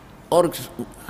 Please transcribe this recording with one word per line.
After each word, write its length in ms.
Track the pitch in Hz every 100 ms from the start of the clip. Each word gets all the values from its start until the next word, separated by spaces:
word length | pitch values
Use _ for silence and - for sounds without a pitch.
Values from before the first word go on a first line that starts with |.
| - - -
और 200 | 170 170 - 123 - 117 - -